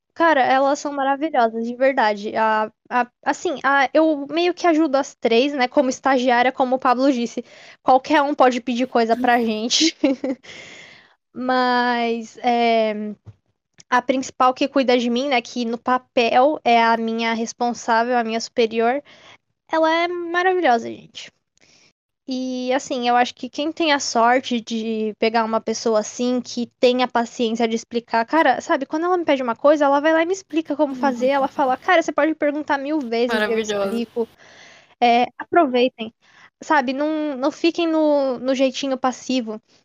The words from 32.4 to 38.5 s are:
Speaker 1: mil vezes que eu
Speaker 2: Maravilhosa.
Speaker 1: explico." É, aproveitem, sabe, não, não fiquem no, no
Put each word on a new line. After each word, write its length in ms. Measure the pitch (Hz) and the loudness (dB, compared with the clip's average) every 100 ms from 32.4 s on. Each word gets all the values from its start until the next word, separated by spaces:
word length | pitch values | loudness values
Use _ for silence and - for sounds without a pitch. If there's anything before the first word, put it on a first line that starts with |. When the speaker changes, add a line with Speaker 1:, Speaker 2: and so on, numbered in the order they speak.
| 294 294 294 285 | -2 -2 -4 -4
Speaker 1:
mil 220 | 277 311 | -4 -6
vezes 260 | 233 233 247 | -4 -2 0
que 40 | 220 | 0
eu 40 | 214 | 0
Speaker 2:
Maravilhosa. 400 | 226 214 202 196 | -2 -2 -4 -2
Speaker 1:
explico." 400 | 233 233 240 226 _ - - - - _ - | -4 -6 -6 -8 _ -20 -20 -20 -20 _ 0
É, 240 | 240 240 240 - | 2 4 0 -6
aproveitem, 760 | - 349 285 247 254 - 226 _ _ _ - - | -2 2 2 2 0 -2 -14 _ _ _ -20 -12
sabe, 300 | - 302 254 | -2 0 0
não, 420 | 262 302 311 302 254 | -2 -2 -2 -4 -4
não 160 | 277 | -4
fiquem 360 | - 339 339 330 | -2 -2 0 -2
no, 520 | 320 302 285 269 240 | 0 2 2 0 -4
no 160 | 254 | -2